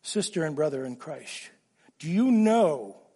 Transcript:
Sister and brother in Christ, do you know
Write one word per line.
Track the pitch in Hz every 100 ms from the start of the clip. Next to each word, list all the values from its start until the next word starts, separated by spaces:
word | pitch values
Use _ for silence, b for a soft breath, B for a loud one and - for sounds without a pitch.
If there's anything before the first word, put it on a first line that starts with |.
Sister | - - - 180
and | 160
brother | 143 151 135
in | 131 123
Christ, | - 135 - - - _ _ b b _
do | 156
you | 185 262
know | 226 214 226 190 139 101 - _